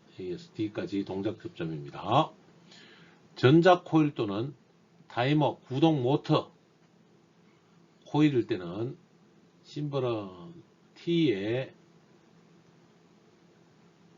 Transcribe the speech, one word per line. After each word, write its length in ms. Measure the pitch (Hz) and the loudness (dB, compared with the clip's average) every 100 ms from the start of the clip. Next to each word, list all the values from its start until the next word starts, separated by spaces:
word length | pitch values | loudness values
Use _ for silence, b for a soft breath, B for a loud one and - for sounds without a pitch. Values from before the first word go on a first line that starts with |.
| _ - | _ -14
A에서 340 | 90 85 - | -10 -10 -12
D까지 520 | - 107 110 87 98 98 | -8 -6 -6 -6 -6 -6
동작 360 | 95 104 90 | -6 -6 -8
접점입니다. 920 | 87 - 82 78 71 - 90 131 156 - - - B B B B B B _ - | -14 -10 -8 -8 -12 -12 -2 0 0 -8 -20 -20 B B B B B B _ 2
전자 440 | 123 165 180 180 | 6 8 8 4
코일 320 | - 156 151 | 4 2 2
또는 400 | 143 107 98 135 - _ _ _ _ - | -2 -4 -4 -6 -10 _ _ _ _ -10
타이머 480 | 117 131 151 131 - - | -2 2 2 0 -2 -6
구동 340 | 131 160 151 | 2 2 2
모터 480 | 123 143 - 151 - _ _ _ _ _ _ _ _ _ _ _ _ _ _ _ - | 0 0 2 0 -2 _ _ _ _ _ _ _ _ _ _ _ _ _ _ _ -4
코일일 380 | 147 151 127 107 | 2 4 2 -2
때는 520 | 101 87 98 127 - _ _ _ _ _ _ | -4 -6 -8 -8 -10 _ _ _ _ _ _
심벌은 880 | - 147 147 139 123 113 98 90 85 - - _ _ - | -16 -10 -6 -4 -4 -4 -8 -14 -18 -20 -20 _ _ -12
T의 760 | 170 170 151 98 104 127 131 - _ _ _ _ _ _ _ _ _ _ _ _ _ _ _ _ _ _ _ _ _ _ _ | -2 2 2 0 -2 -4 -6 -14 _ _ _ _ _ _ _ _ _ _ _ _ _ _ _ _ _ _ _ _ _ _ _